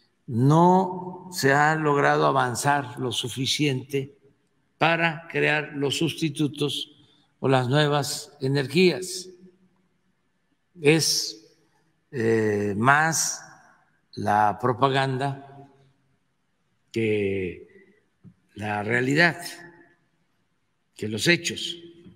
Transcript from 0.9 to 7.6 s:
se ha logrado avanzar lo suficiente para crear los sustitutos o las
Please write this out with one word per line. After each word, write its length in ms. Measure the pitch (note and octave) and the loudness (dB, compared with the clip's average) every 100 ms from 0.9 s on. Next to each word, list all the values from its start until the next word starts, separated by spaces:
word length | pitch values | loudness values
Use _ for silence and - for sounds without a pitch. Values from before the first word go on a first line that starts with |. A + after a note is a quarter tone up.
| - - - - | -6 -12 -14 -12
se 180 | - C3+ | -2 2
ha 240 | C#3 D3+ D#3 | 4 4 2
logrado 500 | D#3 C#3+ C#3+ D3 D3+ | 0 2 2 2 2
avanzar 720 | C3+ B2+ A#2 C#3+ C#3+ B2 B2 | 2 0 -2 0 0 -2 -8
lo 120 | B2+ | -6
suficiente 1040 | A2 B2+ B2 C3 - D3+ C3 A#2 C#3+ C#3 _ _ _ _ _ _ _ | -6 -6 -6 -4 -2 -2 -2 -4 -8 -8 _ _ _ _ _ _ _
para 500 | D#3 E3 E3+ D#3 - | 0 2 0 -2 -6
crear 440 | D3 D3 D3+ D3 C#3+ | -2 0 0 -2 -4
los 220 | C#3 - | -4 -2
sustitutos 1000 | E3 - E3 C#3 D3 - C#3+ - - _ _ _ _ _ | -2 -2 -4 -2 -4 -2 -4 -4 -10 _ _ _ _ _
o 80 | C3 | 0
las 180 | C3+ | 2